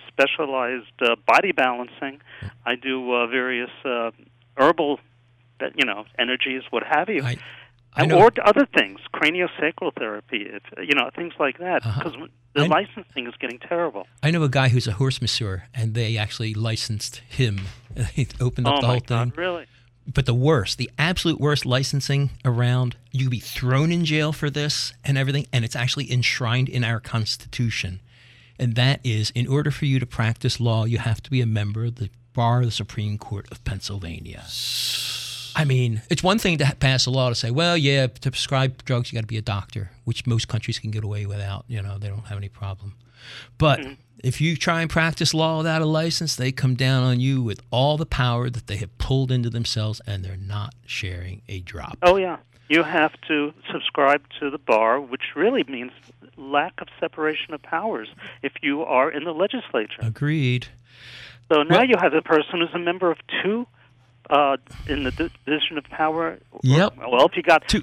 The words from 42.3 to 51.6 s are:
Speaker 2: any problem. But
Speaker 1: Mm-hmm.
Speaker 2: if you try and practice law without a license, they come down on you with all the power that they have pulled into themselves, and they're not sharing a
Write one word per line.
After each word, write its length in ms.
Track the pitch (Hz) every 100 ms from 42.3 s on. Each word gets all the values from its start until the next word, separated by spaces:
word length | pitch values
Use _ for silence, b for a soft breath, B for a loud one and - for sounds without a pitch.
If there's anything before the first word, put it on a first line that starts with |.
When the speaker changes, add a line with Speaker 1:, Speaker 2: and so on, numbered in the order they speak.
| 98
Speaker 2:
any 100 | 98
problem. 460 | - 98 98 98 - B B B B B -
But 220 | 156 131
Speaker 1:
Mm-hmm. 120 | 135 139 _ -
Speaker 2:
if 160 | 127 -
you 160 | 156 165
try 240 | - 165
and 80 | 165
practice 460 | 170 165 156 160
law 240 | 156 160 160
without 240 | 165 160
a 40 | 156
license, 500 | 156 165 160 160 -
they 160 | 127
come 220 | 131 131
down 280 | 123 131 131
on 180 | 127 123
you 220 | 127 135
with 180 | 117 95 -
all 280 | 117 139 151
the 80 | 160
power 420 | - 123 120 123
that 180 | 120 -
they 100 | 101
have 200 | 101 -
pulled 340 | - 135 127
into 200 | 127 117
themselves, 500 | 113 113 - 107 107 -
and 180 | 101
they're 120 | 92 95
not 360 | 98 104 104 - -
sharing 560 | - 95 90 90 92 -
a 120 | 98